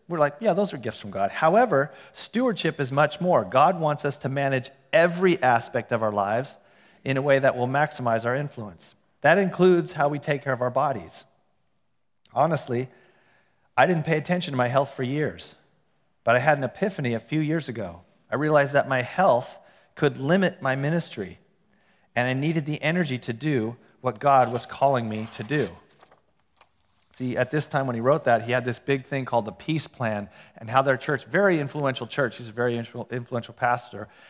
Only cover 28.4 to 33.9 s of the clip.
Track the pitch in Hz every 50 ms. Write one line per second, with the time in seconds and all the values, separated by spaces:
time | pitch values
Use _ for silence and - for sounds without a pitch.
28.4 | 110 120 123 127 120 123 117 - - - 139 135 131 - 143 135 127 - 123 117
29.4 | 104 107 95 - - - 160 151 - - _ - 127 110 107 104 101 - _ -
30.4 | - - - - - 110 120 135 135 139 131 131 - - 147 127 - 113 127 185
31.4 | 202 196 175 156 139 131 - 151 143 135 123 - 123 110 - - 135 113 - -
32.4 | 120 113 107 117 123 123 120 120 117 - - 120 110 - 117 123 117 - 127 117
33.4 | - - 110 - 127 120 123 120 - -